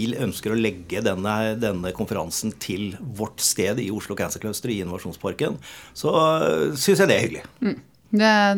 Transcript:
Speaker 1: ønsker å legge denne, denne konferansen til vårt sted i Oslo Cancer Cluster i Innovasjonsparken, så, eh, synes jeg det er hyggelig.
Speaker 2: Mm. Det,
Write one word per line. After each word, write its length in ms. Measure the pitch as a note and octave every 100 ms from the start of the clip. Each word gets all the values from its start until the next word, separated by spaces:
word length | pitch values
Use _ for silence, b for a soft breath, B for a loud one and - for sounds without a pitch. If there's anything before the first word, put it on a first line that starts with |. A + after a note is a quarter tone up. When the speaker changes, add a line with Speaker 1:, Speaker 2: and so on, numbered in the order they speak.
| A2+ -
Speaker 1:
ønsker 320 | A2+ - G#2+
å 60 | A2+
legge 400 | A2 F2+ E2+ F#2
denne, 520 | A2 F#2 G2+ G#2+ A2 A2
denne 380 | A2 F#2 F2+
konferansen 580 | F2+ G#2 G2 D#2+ - A2 -
til 300 | - F#3 G2+ -
vårt 400 | D3+ G#2 G#2+ -
sted 400 | - - F#2+ A#2+
i 100 | G2+
Oslo 260 | G#2 - G2+
Cancer 260 | G2 -
Cluster 260 | A2 G#2 B2+
i 120 | G#2
Innovasjonsparken, 760 | F2+ F#2 F2+ D#2+ G2+ F2 D#3 D3 B B B
så, 180 | - D3+ E3+ D#3+ D#3+
eh, 320 | D#3 D#3+ D3 C#3+
synes 240 | G3 F#3
jeg 80 | F#3
det 80 | G2
er 80 |
hyggelig. 200 | - - - -
Speaker 2:
Mm. 160 | G#3 - - _ -
Det, 200 | G#3 A3 G#3+ G3+